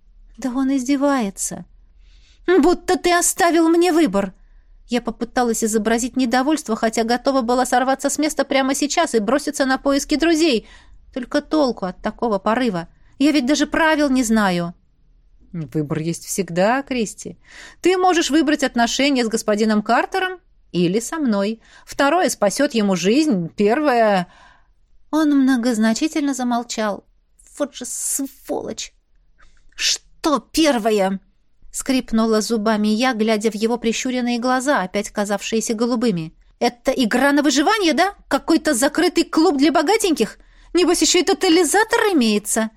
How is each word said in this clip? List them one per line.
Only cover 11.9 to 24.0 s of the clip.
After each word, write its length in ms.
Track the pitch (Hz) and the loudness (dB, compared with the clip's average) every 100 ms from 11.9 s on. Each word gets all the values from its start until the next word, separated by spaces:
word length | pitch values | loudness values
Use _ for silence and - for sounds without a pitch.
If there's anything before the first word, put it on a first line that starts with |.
| - | -6
такого 380 | 214 - 233 196 | -8 -4 -4 -2
порыва? 500 | 214 233 247 180 165 _ - - | 0 0 0 -2 -8 _ -18 0
Я 140 | 277 | 2
ведь 120 | 294 | 2
даже 220 | 240 285 302 | 0 0 0
правил 420 | 320 320 311 294 | 0 2 2 2
не 160 | 262 | 0
знаю. 500 | 220 220 202 175 170 - _ _ _ _ _ _ - | 2 2 2 0 -4 -10 _ _ _ _ _ _ -16
"Выбор 460 | 170 143 156 147 156 | -12 -6 -6 -4 -4
есть 260 | 160 165 | -6 -8
всегда, 580 | - - 180 170 202 262 | -8 -6 -4 0 0 0
Кристи. 560 | 269 254 202 - - 175 - - - - | -4 -6 -6 -8 -16 -18 -20 -20 -20 -2
Ты 160 | 349 370 | 0 2
можешь 320 | 370 339 - | 2 2 2
выбрать 320 | 302 285 294 | 2 2 0
отношения 640 | 262 233 233 - 269 262 | 0 0 0 0 0 0
с 40 | 220 | 0
господином 540 | 220 - 208 220 214 | -2 0 0 2 0
Картером 580 | 208 247 359 381 370 370 _ _ _ | 2 0 0 -2 -4 -6 _ _ _
или 280 | 165 175 202 | -2 0 0
со 180 | - 320 | -4 -4
мной. 420 | 269 202 196 226 _ - | -2 0 -2 -6 _ -20
Второе 440 | - - 285 339 330 | -10 -2 0 2 0
спасёт 440 | - 202 - 285 | 0 -2 0 0
ему 220 | 226 202 180 | 0 0 0
жизнь, 540 | 180 254 311 190 165 | 2 2 2 -2 -4
первое..." 760 | - 208 262 294 240 | 0 0 2 2 4